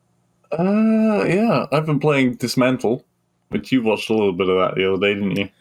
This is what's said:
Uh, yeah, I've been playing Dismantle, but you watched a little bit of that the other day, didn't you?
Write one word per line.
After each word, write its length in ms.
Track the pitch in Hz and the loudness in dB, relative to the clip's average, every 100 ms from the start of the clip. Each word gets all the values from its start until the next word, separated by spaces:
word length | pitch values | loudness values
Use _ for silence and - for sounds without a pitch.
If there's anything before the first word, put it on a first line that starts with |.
| _ _ _ _ - | _ _ _ _ -10
Uh, 720 | 160 185 208 220 220 220 202 165 | -2 0 2 2 2 2 0 0
yeah, 380 | 185 233 139 - | 0 2 0 0
I've 140 | 147 156 | -2 0
been 140 | 139 | 0
playing 360 | 151 139 127 113 | 2 2 0 -2
Dismantle, 680 | 117 - 127 127 104 131 _ _ _ _ - | -4 0 0 2 -2 -4 _ _ _ _ -8
but 220 | 107 - | -8 -2
you 100 | 131 | 0
watched 280 | 113 101 - | 0 -2 0
a 40 | |
little 200 | 110 101 | 0 0
bit 160 | 90 92 | 0 0
of 80 | 92 | 2
that 180 | 90 92 | 0 0
the 160 | 95 | 0
other 80 | 95 | 0
day, 140 | 101 | 0
didn't 240 | 101 101 95 | 0 -2 -4
you? 120 | 98 _ | -6 _